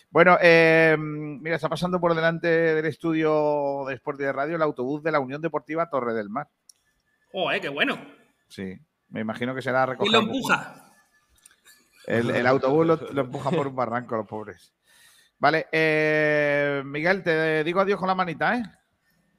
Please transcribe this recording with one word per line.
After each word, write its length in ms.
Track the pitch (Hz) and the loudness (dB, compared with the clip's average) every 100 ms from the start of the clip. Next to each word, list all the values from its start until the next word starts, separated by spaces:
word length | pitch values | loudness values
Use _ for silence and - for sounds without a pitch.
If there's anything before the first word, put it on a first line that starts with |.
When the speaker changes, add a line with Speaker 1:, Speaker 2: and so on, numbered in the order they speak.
| _ | _
Speaker 1:
Bueno, 280 | - 175 180 | 4 6 6
eh, 540 | 170 165 160 160 160 156 | 6 6 6 6 4 2
mira, 600 | 151 151 151 143 160 160 | -2 -8 -10 -10 -6 -4
está 120 | 160 | -4
pasando 300 | 156 180 180 | -4 -4 0
por 140 | 170 165 | 0 2
delante 320 | 165 165 170 | 0 0 0
del 380 | 165 165 156 156 | 2 2 0 -2
estudio 1000 | 139 170 160 156 156 151 147 143 139 135 | -4 -2 0 2 2 2 0 -2 -4 -6
de 60 | 131 | -8
Sport 240 | - 139 | -8 -4
y 20 | |
de 100 | 139 | -4
Radio 220 | 131 147 165 | -2 -4 -2
el 60 | |
autobús 400 | 156 143 123 151 | -2 -2 -4 -4
de 80 | 156 | -2
la 80 | 151 | -2
Unión 220 | 131 143 | -2 -4
Deportiva 480 | 160 151 - 160 165 | -6 -6 -6 -6 -4
Torre 240 | 139 120 113 | -2 -2 -4
del 140 | 104 | -6
Mar. 180 | 113 156 _ _ _ _ _ _ _ _ | -8 -10 _ _ _ _ _ _ _ _
Speaker 2:
Joder, 300 | - 156 151 | -6 -2 -2
qué 80 | 151 | -4
bueno. 300 | 143 247 214 - - _ _ _ | -2 -2 -4 -10 -20 _ _ _
Speaker 1:
Sí, 280 | - 95 92 _ _ _ | -12 -10 -12 _ _ _
me 100 | 107 | -8
imagino 320 | 110 110 123 | -6 -4 -6
que 80 | 131 | -4
será 220 | 131 127 | -2 0
Speaker 2:
Y 40 | 131 | 0
Speaker 1:
recoger 200 | 127 208 | 0 2
Speaker 2:
lo 60 | 226 | 2
Speaker 1:
algún 160 | 220 269 | 2 -2
Speaker 2:
empuja. 560 | 220 170 - - - _ _ _ _ _ _ _ _ - _ _ - | -2 -2 -4 -18 -20 _ _ _ _ _ _ _ _ -20 _ _ -4
Speaker 1:
El, 220 | 113 120 | -2 0
el 160 | 101 120 | 0 2
autobús 400 | 131 131 151 165 | 2 2 2 2
lo, 80 | 160 | 0
lo 260 | 107 135 | -2 -4
empuja 300 | 123 139 131 | -4 -6 -4
por 160 | 160 139 | -2 -2
un 80 | 131 | -2
barranco, 400 | 120 117 120 117 | -4 -4 -4 -6
los 100 | 101 | -6
pobres. 460 | 107 104 95 _ _ _ _ _ _ _ _ | -10 -12 -16 _ _ _ _ _ _ _ _
Vale, 300 | 139 160 - | 2 2 0
eh, 1080 | 160 160 156 156 151 151 151 147 143 143 143 | 0 2 2 2 2 2 2 2 2 0 -2
Miguel, 400 | 139 143 165 196 | -4 -2 0 0
te 400 | 170 156 160 156 | 0 0 2 0
digo 160 | 156 180 | 0 0
adiós 180 | 190 196 | 0 0
con 100 | 185 | 0
la 60 | 185 | 0
manita, 420 | 180 139 156 240 | -2 -2 0 0
¿eh? 60 | 214 - _ _ _ _ _ | -4 -14 _ _ _ _ _